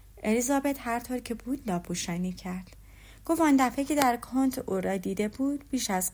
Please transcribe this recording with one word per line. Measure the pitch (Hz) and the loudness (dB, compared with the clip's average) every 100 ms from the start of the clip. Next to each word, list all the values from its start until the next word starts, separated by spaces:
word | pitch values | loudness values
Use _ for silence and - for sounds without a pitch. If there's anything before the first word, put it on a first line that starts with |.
| - - | -20 -6
الیزابت | 214 226 247 277 285 277 | 0 2 2 2 0 -2
هر | 240 233 | -2 -4
طور | 233 254 | -2 -6
که | - | -4
بود | 233 247 269 220 | -8 -4 -6 -2
لاپوشانی | 175 175 175 - 175 180 | -2 -2 -6 -4 -2 -4
کرد. | 180 180 185 180 - - - - - - | -6 -8 -8 -10 -18 -20 -20 -20 -20 -2
گفت | 330 | 4
آن | 311 269 | 6 6
دفعه | 254 254 277 | 4 2 0
که | 294 | 4
در | 269 233 | 4 2
کنت | - 254 269 254 | -2 0 2 0
او | - 190 | -2 -2
را | 185 196 | 0 -2
دیده | 190 190 208 | -2 -2 -2
بود، | 214 269 285 - | 0 -2 -2 -4
بیش | 262 - | -4 0
از | 185 185 | 0 -2